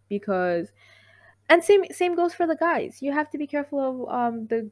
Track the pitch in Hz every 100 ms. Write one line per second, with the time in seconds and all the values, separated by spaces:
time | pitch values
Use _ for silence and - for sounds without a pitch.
0 | _ 202 202 185 180 175 - _ - -
1 | _ - - _ - 339 349 403 359 -
2 | 359 349 339 - 339 320 330 277 - -
3 | 269 285 302 285 285 294 285 277 262 254
4 | - 247 240 233 220 233 220